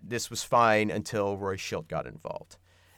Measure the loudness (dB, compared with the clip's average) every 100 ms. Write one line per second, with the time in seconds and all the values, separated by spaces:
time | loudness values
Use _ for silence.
0 | -6 -6 -4 -6 2 4 6 6 4 0
1 | -2 -2 -2 -2 -4 -4 -4 -6 -4 -4
2 | -6 -10 -10 -10 -12 -20 _ _ _